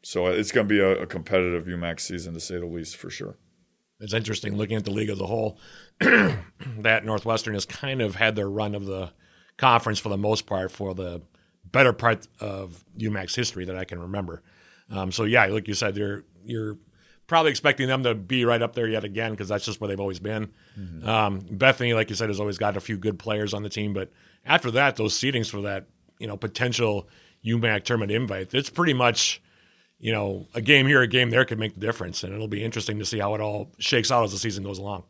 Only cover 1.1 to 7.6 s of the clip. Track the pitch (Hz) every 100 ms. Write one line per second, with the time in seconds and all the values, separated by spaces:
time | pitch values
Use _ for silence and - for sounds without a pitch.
1.1 | 92 82 95 90 87 87 87 85 80 -
2.1 | 90 85 82 - 90 87 85 80 - -
3.1 | - - - _ _ _ _ _ _ 107
4.1 | 107 107 104 107 101 104 110 98 101 107
5.1 | 98 92 113 107 - - - - _ 262
6.1 | 240 190 110 85 _ 135 113 110 110 107
7.1 | 107 110 113 - 104